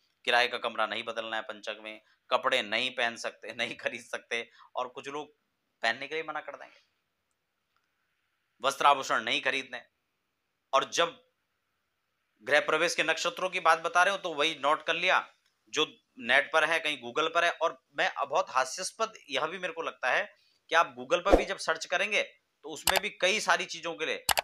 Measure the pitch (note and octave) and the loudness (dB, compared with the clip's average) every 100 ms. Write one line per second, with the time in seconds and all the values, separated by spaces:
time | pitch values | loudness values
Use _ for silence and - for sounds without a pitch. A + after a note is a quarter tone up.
0 | _ _ - A#2+ B2 A#2+ A#2 A2 G#2+ G#2+ | _ _ 2 4 4 0 -4 -2 -2 -2
1 | A#2 A2+ A2+ A2 A2 G#2+ G#2 G#2+ A2 G#2+ | -6 -6 -4 -6 -6 -10 -10 -10 -12 -16
2 | _ _ - B2+ C3 C3 G#2+ A2+ B2+ B2+ | _ _ -2 0 2 2 2 0 0 0
3 | A#2 A2 A#2+ - G#2+ A#2 A#2+ G2 - A#2+ | -2 -2 -10 -10 -12 -6 -6 -4 -6 -6
4 | - A#2 - A#2 A2+ - - - B2+ C3+ | -10 -10 -6 -6 -8 -16 -12 -8 -8 -8
5 | C3 C#3+ D3 _ _ _ _ _ A2+ B2 | -12 -12 -12 _ _ _ _ _ -2 -2
6 | C#3 D#3 D#3 D3+ D3 C3+ C3+ - _ _ | -6 -8 -8 -10 -12 -16 -20 -20 _ _
7 | _ _ _ _ _ _ _ _ _ _ | _ _ _ _ _ _ _ _ _ _
8 | _ _ _ _ _ - B2+ C#3+ D3 C#3 | _ _ _ _ _ -4 -2 4 6 6
9 | C3 C3+ A2+ C#3+ C3 C3+ B2+ A#2+ - _ | 2 -2 0 -2 0 -2 -4 -14 -16 _
10 | _ _ _ _ _ _ - C3+ C3 - | _ _ _ _ _ _ 0 0 0 0
11 | - - _ _ _ _ _ _ _ _ | -2 -2 _ _ _ _ _ _ _ _
12 | _ _ _ _ G#2+ D3 D3 D#3 E3 E3+ | _ _ _ _ 0 2 4 2 2 0
13 | D#3 D#3+ E3+ F3 F3+ F3+ E3 E3 E3 E3+ | 0 0 -2 -4 -4 0 2 4 2 2
14 | F3+ F#3+ F3+ D3 D#3 D3+ C#3 D3+ - E3 | 2 2 -4 0 -2 0 0 0 0 -2
15 | F3+ D3 - _ _ _ _ A#2+ D3+ - | 2 2 0 _ _ _ _ -2 -2 -4
16 | _ - A#2 C3+ C#3 D#3 D#3 E3 D3+ C#3+ | _ -10 2 2 4 2 2 0 -2 -6
17 | A#2+ B2 D#3+ D#3+ E3+ - E3 - _ C#3+ | -6 -2 0 2 0 0 -2 -4 _ -2
18 | F3+ - C#3 D3 - C3 C3 - F#3 - | -2 -2 -2 -2 0 0 0 -4 -8 -6
19 | A3+ - - C3 D#3 F#3 F3+ E3 C#3+ - | -6 -6 -4 -2 -2 -4 -6 -6 -8 -4
20 | B2+ D3+ G#3 - _ _ - D#3+ D#3+ B2 | 0 0 -2 -10 _ _ 0 4 4 0
21 | C3 F3 F#3 G3 - F#3+ - D#3+ - F3 | -2 0 6 6 6 -4 -2 -4 0 -2
22 | G#3 G3+ - _ _ _ D3 D3+ - F#3 | 0 0 -2 _ _ _ -14 -2 2 2
23 | G3 - F#3 G#3 F#3 E3+ F3+ E3 D#3+ D#3 | 0 0 0 2 2 2 0 -6 -8 -6
24 | D3+ G2 - - | -4 -4 0 0